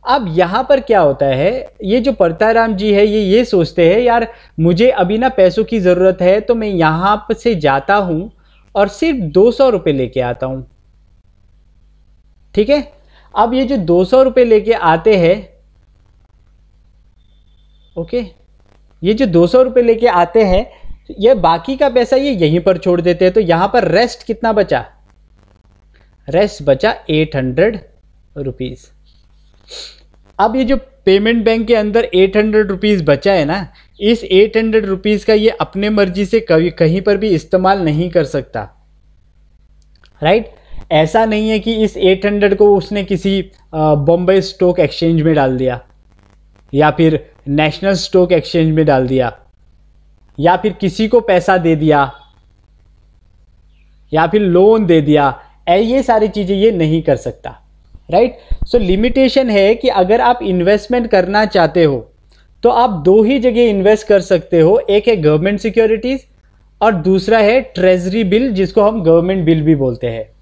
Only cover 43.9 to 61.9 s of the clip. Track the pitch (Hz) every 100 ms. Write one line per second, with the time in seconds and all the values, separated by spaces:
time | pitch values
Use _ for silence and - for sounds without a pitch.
43.9 | 147 143 170 180 190 185 - 180 180 151
44.9 | - 165 165 151 151 135 127 127 120 -
45.9 | _ _ _ _ _ _ _ _ 139 151
46.9 | 151 160 156 - _ - 143 151 - 196
47.9 | 190 - 185 180 175 - 170 160 156 156
48.9 | 135 127 131 120 - _ _ _ _ _
49.9 | _ _ _ _ - 156 180 214 - 196
50.9 | - 214 240 - 180 175 185 165 160 156
51.9 | 147 139 - _ _ _ _ _ _ _
52.9 | _ _ _ _ _ _ _ _ _ _
53.9 | _ _ 151 165 202 202 175 196 220 190
54.9 | 165 143 151 143 135 - _ - 180 226
55.9 | 262 254 220 214 208 185 196 214 196 156
56.9 | 160 160 131 - - - 123 _ _ _
57.9 | - _ 170 247 - - - - 247 202
58.9 | 190 240 262 262 - 254 208 196 233 262
59.9 | 202 185 226 240 240 202 180 175 208 -
60.9 | 247 226 196 180 208 214 196 160 180 160